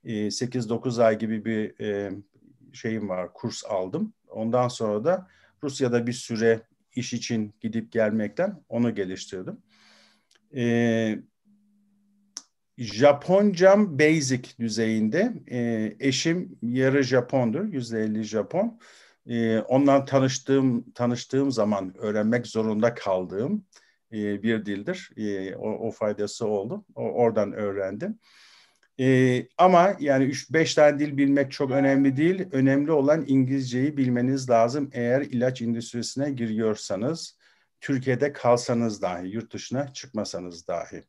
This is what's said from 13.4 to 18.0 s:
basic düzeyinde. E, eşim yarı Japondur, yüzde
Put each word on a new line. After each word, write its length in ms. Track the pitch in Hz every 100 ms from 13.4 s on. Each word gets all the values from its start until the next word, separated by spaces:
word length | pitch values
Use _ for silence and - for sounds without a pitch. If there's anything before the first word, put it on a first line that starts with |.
| 208 175 185 202 208 139
basic 520 | 151 160 135 131 127 -
düzeyinde. 760 | 117 107 110 110 107 151 233 208 -
E, 420 | 123 117 113 110 -
eşim 580 | 139 131 165 175 - -
yarı 400 | 117 123 131 139
Japondur, 600 | 135 127 120 139 120 123
yüzde 360 | 214 147 117 113